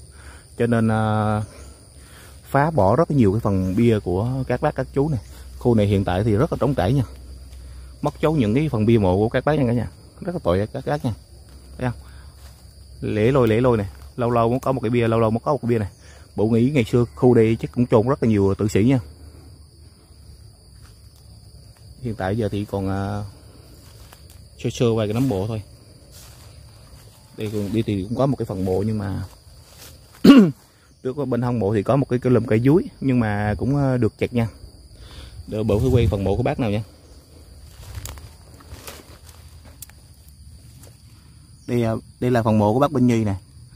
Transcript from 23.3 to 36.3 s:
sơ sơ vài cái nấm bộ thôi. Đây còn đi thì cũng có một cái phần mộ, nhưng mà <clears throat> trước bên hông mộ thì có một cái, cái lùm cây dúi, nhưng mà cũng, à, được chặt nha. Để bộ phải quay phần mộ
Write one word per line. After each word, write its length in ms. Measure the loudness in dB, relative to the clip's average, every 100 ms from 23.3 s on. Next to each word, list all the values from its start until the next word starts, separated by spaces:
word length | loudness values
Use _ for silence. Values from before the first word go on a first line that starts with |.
| -16 -20 -20 -20 -20 -20 -20 -20 -20 -20 -20 -20 -10
sơ 60 | -8
sơ 240 | -2 0
vài 140 | 0 -2
cái 60 |
nấm 160 | -2 -2
bộ 180 | -2 -4
thôi. 140 | -6 -10 -20 -20 -20 -20 -20 -20 -20 -20 -20 -20 -20 -20 -20 -20 -20 -20 -12
Đây 120 | -8
còn 200 | -6 -4
đi 80 | -2
thì 240 | -2 -4 -4
cũng 80 | -2
có 80 | -2
một 100 | -2
cái 100 | -6
phần 200 | -4 -2
mộ, 180 | -2
nhưng 140 | -2 -4
mà 260 | -6 -8 -10 -16 -20 -20 -20 -20 -20 -20 -20 2
<clears throat> 100 | 8 8 8 2 _ _ _ _
trước 100 | -8 -6 -4
bên 140 | -2
hông 180 | -2 -2
mộ 140 | 0 0
thì 80 |
có 120 | 2 0
một 140 | 2
cái, 100 | -2
cái 120 | 2
lùm 140 | 2 2
cây 140 | 2
dúi, 240 | 4 2 0 -6
nhưng 180 | -2 0
mà 360 | 0 0 -2 -2
cũng, 200 | -2 0
à, 200 | 0 0
được 200 | -2 -2
chặt 160 | -4
nha. 140 | -2 -4 -6 -20 -20 -20 -20 -20 -20 -20 -20 -10
Để 160 | -6
bộ 160 | 0 2
phải 100 | 4
quay 180 | 4 2
phần 160 | 0
mộ 140 | -2